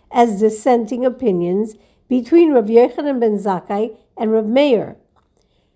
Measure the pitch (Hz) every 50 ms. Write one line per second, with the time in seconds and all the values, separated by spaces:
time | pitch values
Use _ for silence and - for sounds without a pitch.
0 | _ - - 247 233 240 208 190 220 220 214 214 - 277 247 254 226 208 269 240
1 | 254 254 247 262 269 226 185 175 175 175 185 202 220 - - _ _ _ _ _
2 | _ - 247 254 233 - 320 339 349 311 285 240 214 208 226 233 247 339 339 -
3 | 294 294 269 247 233 220 208 196 185 208 190 170 - - 208 202 220 247 - _
4 | _ _ - - 233 220 220 220 220 208 233 269 294 294 240 196 151 135 - _
5 | _ _ _ _ _ _ _ _ _ _ _ _ _ _ _